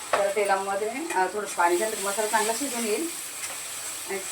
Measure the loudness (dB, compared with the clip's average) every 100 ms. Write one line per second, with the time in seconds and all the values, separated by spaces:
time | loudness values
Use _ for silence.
0 | 0 2 4 2 4 2 2 0 -2 -2
1 | -2 2 2 0 -4 2 4 4 2 0
2 | -2 0 2 4 2 0 -2 -2 0 0
3 | -2 -4 -8 -8 -8 -8 -8 -8 -8 -8
4 | -6 -6 -6